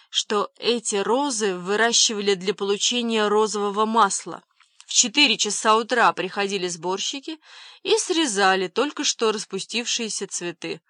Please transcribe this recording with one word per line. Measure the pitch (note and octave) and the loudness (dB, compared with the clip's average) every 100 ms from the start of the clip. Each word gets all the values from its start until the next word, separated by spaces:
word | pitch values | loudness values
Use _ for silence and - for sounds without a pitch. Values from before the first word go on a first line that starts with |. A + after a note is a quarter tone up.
| _ | _
что | - - G#3 - - | -6 -2 -2 -2 -4
эти | G#3 A#3+ - G3+ | -2 -2 -2 -2
розы | G3 B3 C#4+ A3 G#3 F3+ | 0 0 0 -2 -2 -4
выращивали | F3 G#3 A#3 A#3 - G#3 G3+ | -2 0 2 2 2 0 0
для | G3 F#3 | 0 -2
получения | G#3 G3 G3+ - B3 A#3 A3+ G#3 | -4 -2 -2 0 0 0 0 2
розового | G#3 G#3+ G3+ G3+ G3+ A3 | 2 2 0 -2 0 0
масла. | A3+ G3+ - F3 - - _ _ _ - | 4 2 2 -8 -14 -16 _ _ _ -4
В | |
четыре | - B3 C#4+ C#4+ A3 | 0 2 4 4 4
часа | G#3 F#3+ A3 A3 | 0 0 2 2
утра | A3+ B3 F#3+ | 2 4 4
приходили | D#3+ F3+ G3 G3 G3+ F3+ | 2 -4 -4 -4 -2 -4
сборщики | E3+ F3 G3 - C#4 C4+ D#4 - - - - | -4 -4 -4 -4 -8 -10 -14 -16 -20 -20 -12
и | - A4 | 0 0
срезали | - E4 D4+ G3 F#3+ F#3+ F3+ | 2 0 0 4 4 4 0
только | - C#4+ - | 0 -2 -2
что | C#4+ - A3 | -4 0 0
распустившиеся | G#3+ - F#3+ - A3 A#3 - A3 - G3 | 0 -4 -8 -4 -4 -2 -4 -4 -6 -6
цветы. | - F3 E3 E3 E3 - | -6 -6 -8 -8 -10 -12